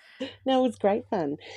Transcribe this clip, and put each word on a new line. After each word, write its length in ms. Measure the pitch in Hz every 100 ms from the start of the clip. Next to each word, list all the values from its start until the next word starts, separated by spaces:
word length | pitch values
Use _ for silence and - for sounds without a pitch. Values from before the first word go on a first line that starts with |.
| - - 262 -
No, 160 | 262 262
it 40 | 254
was 80 | -
great 320 | 202 220 -
fun. 280 | 196 147 147 -